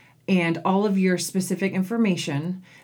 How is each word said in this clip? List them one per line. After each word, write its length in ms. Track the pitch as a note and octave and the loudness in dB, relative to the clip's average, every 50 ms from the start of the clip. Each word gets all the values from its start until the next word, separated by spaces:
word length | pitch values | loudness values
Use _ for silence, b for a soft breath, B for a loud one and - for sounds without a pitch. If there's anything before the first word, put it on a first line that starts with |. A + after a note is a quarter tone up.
| b b b _ _ - | b b b _ _ 0
and 340 | F#3+ F3+ E3+ E3+ E3 E3 - | 2 2 2 2 0 0 0
all 220 | F#3+ F#3 G3 G#3+ | 0 2 2 2
of 100 | G#3 G3 | 2 2
your 220 | F#3+ F#3 F#3 F3+ F3 | 2 2 2 2 0
specific 540 | - - - F#3 F#3 - F#3+ F#3 G3 F#3+ | -2 -2 -2 -2 -2 -2 -2 -2 -2 -2
information. 920 | - F#3+ F#3 F#3 A#3 A#3 A3+ G3 F3 - - E3 C#3+ C#3+ D#3+ F3+ F#3 F#3 B B B B | -2 -2 -2 -2 0 2 2 2 2 0 -2 -2 -4 -2 -4 -4 -6 -8 B B B B